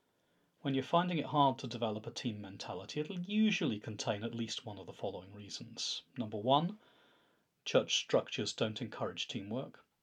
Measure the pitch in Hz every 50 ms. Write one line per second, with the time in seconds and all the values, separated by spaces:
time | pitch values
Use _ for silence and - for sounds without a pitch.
0 | _ _ _ _ _ _ _ _ _ _ _ _ - 139 139 135 131 - - 170
1 | 180 180 180 160 - - - 151 143 139 127 127 - 123 117 113 117 110 107 107
2 | - - - - - 127 107 104 101 95 95 104 - - 104 92 98 - - 147
3 | 151 156 185 180 175 190 208 214 220 214 185 - 190 139 110 104 - - 107 104
4 | - - 107 101 107 117 120 117 117 107 - - - 110 104 98 95 - - -
5 | - 101 92 95 92 98 101 101 104 98 - - 117 113 110 - - - - -
6 | - _ - - 117 107 107 104 104 123 135 143 165 175 214 - _ - - -
7 | - - _ _ _ _ _ _ _ _ _ _ - - - 131 110 - - -
8 | - - - 123 - - - - 110 104 - - 123 110 107 - - 107 - -
9 | 120 98 90 85 - - - 107 98 101 107 127 143 - - - - _ _ _